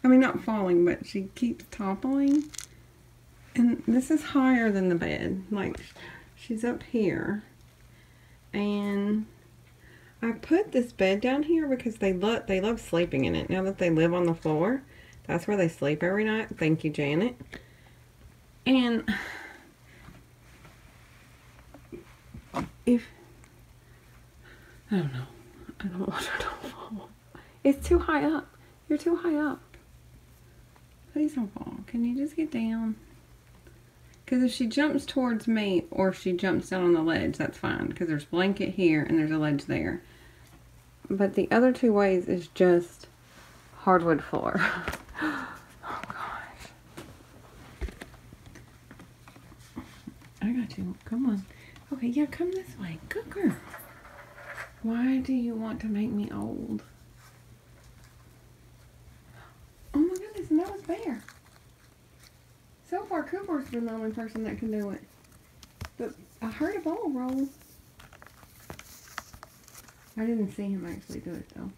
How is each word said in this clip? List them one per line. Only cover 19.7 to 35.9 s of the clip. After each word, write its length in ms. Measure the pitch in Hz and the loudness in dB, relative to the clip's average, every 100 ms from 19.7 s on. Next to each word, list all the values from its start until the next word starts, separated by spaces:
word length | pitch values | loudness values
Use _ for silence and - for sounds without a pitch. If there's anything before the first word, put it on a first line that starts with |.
| - - - - - - - - - - - - - - - - - - - - - - - - - - - - - - - - | -20 -20 -20 -20 -20 -20 -20 -20 -20 -20 -20 -20 -20 -20 -20 -20 -20 -20 -20 -20 -20 -20 -20 -20 -20 -20 -20 -10 -8 -8 -4 2
if, 200 | 240 - - - - - - - - - - - - - - - - - - - | 2 2 -20 -20 -20 -20 -20 -20 -20 -20 -20 -20 -20 -20 -20 -20 -20 -20 -20 -2
I 40 | 202 | 0
don't 160 | 147 | 0
know. 120 | 127 131 - - - - - | -4 -10 -14 -20 -20 -20 -10
I 80 | 196 | -8
don't 200 | 180 190 | -6 -6
want 180 | - - | -4 -6
her 140 | - | -6
to 300 | - - 269 | -6 -8 -12
fall. 400 | - - 214 - - - - - - | -14 -12 -14 -14 -20 -20 -20 -20 0
It's 220 | 277 277 - | 2 2 4
too 140 | 349 | 2
high 260 | - 302 294 | 4 0 2
up. 220 | 311 - - - - - | -2 -6 -20 -20 -20 -4
You're 100 | 302 | -2
too 200 | 339 339 | 0 0
high 180 | 349 294 | 0 0
up. 260 | 302 - - - - - - - - - - - - - - - - | -2 -4 -12 -20 -20 -20 -20 -20 -20 -20 -20 -20 -20 -20 -20 -20 -8
Please 220 | 294 302 262 | -2 0 0
don't 180 | 208 | -4
fall. 220 | - - - - | -6 -10 -10 -8
Can 160 | 233 | -2
you 120 | 233 247 | 0 0
just 200 | 294 302 | -2 -2
get 160 | 311 | -4
down? 440 | 240 226 226 226 220 - - - - - - - - - - - - - | -2 -2 0 -2 -4 -10 -20 -20 -20 -20 -20 -20 -20 -20 -20 -20 -20 -2
'Cause 160 | 254 | 2
if 100 | 254 | 2
she 160 | - 233 | 2 0
jumps 380 | 247 302 285 - | 2 2 2 0
towards 420 | - 254 220 226 | 0 2 0 2
me 380 | 220 208 180 - | 2 4 2 0